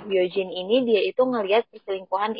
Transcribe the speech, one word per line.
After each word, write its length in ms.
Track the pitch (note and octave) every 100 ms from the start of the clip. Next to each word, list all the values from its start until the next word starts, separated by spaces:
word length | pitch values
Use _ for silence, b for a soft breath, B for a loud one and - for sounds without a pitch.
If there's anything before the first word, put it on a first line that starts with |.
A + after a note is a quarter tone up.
| G#3
Hyo 160 | F#3+ F3+
Jin 160 | G3 F#3
ini 400 | F3 F#3 B3+ A#3
dia 160 | G#3
itu 160 | F#3 -
ngelihat 480 | B3+ B3 F#3+ A3 -
perselingkuhan 640 | G#3+ - F#3+ F#3 F#3+ G#3+